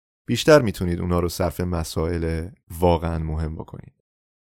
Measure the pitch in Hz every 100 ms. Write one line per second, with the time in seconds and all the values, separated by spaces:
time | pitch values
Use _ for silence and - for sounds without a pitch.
0 | _ _ - 120 - 151 120 - 90 87
1 | 90 87 87 - 87 - 90 85 80 -
2 | 82 85 82 82 82 - - 82 87 82
3 | 82 82 78 78 78 80 - - - -
4 | _ _ _ _